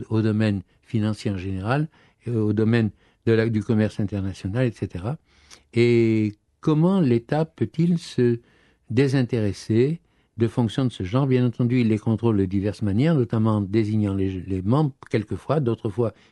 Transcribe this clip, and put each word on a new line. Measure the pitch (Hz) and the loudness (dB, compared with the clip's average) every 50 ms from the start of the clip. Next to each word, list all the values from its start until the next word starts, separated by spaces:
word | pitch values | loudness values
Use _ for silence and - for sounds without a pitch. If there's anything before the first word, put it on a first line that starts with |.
| 110 - | -2 -2
au | 110 110 | -2 0
domaine | 107 110 104 107 110 107 101 95 - - _ _ | 2 2 2 2 2 0 0 -2 -6 -10 _ _
financier | _ _ - 110 104 107 104 - - 113 | _ _ -2 -2 -2 -2 -4 -4 -4 -6
en | 101 92 | -6 -4
général, | 90 98 95 92 95 110 127 147 151 156 - _ _ _ _ _ _ | -6 -6 -6 -6 -4 -2 -2 -2 -2 -4 -8 _ _ _ _ _ _
et | 120 | -4
au | 120 110 107 107 107 | -2 0 0 0 2
domaine | 104 110 110 117 120 113 101 - _ _ _ _ _ _ | 2 2 2 2 2 2 0 -4 _ _ _ _ _ _
de | 117 113 | 2 2
la, | 110 113 117 | 2 2 2
du | 110 107 | 0 -2
commerce | 98 - 117 107 107 104 - - | -2 0 0 2 0 0 -2 -4
international, | 107 92 101 101 98 98 92 - - 95 98 123 131 120 | -6 -4 -4 -6 -6 -6 -8 -8 -8 -6 -2 0 -2 -2
et | |
cetera. | - - - 90 - 87 90 117 160 - _ _ _ _ _ _ - - _ _ - | -2 -4 -8 -8 -8 -8 -8 -8 -8 -8 _ _ _ _ _ _ -20 -20 _ _ 0
Et | 117 120 120 120 117 113 110 110 110 107 104 101 - _ _ _ _ | 2 4 4 4 4 4 4 2 2 0 -2 -4 -8 _ _ _ _
comment | - 156 156 151 165 180 196 196 | -2 0 2 2 2 2 2 2
l'État | 165 123 117 117 - - 147 151 160 | 2 2 2 0 0 -2 -2 -2 -2
peut-il | - _ - 117 107 - - 165 175 180 165 | -4 _ -6 -6 -4 -2 -2 0 0 0 -2
se | - - - - 123 120 117 117 - _ _ _ _ _ _ _ _ _ | -4 -6 -2 0 2 2 0 -2 -4 _ _ _ _ _ _ _ _ _
désintéresser | 107 123 143 139 127 139 123 - 131 117 107 101 90 - - - 110 113 127 147 165 - - _ _ _ _ _ _ - | 0 0 2 2 2 0 0 0 -2 -2 -2 -2 -4 -6 -4 0 2 2 2 2 0 -6 -10 _ _ _ _ _ _ -2
de | 117 113 | -2 0
fonctions | - - 117 107 - - 131 | 0 0 -2 0 0 -2 -2
de | 120 | -2
ce | - - 98 | -2 -4 -6
genre ? | 90 104 131 143 135 | -2 0 0 2 2
Bien | 127 123 123 | 2 2 2
entendu, | 123 - - 123 117 127 127 | 0 0 0 0 0 2 2
il | 120 110 | 2 2
les | 110 104 | 2 0
contrôle | - 113 113 101 - 117 110 98 | 0 0 -2 0 2 2 2 2
de | 98 | 0
diverses | 92 92 98 95 107 98 - 110 | 0 0 -2 -2 -2 -4 -4 -4
manières, | 98 95 110 143 165 165 | -2 0 2 2 2 2
notamment | 139 117 - - 110 110 110 110 104 | 2 0 0 0 0 2 2 2 0
en | |
désignant | 101 92 101 113 110 104 110 107 104 98 98 | 0 0 0 0 0 0 0 0 0 0 0
les, | 98 95 95 95 92 | -2 -2 -2 -4 -6
les | 85 92 95 95 | -6 -6 -6 -4
membres, | 90 101 123 147 156 135 - _ - - | 0 0 0 2 0 -2 -4 _ -10 -4
quelquefois, | - 113 101 - 101 95 - - 135 160 | -4 -4 -4 -4 -8 -10 -4 -2 -2 0
d'autres | 135 117 113 - - 110 | 0 -2 -2 -2 -4 -6
fois, | - 120 120 107 - _ _ _ | -4 -2 -2 -4 -4 _ _ _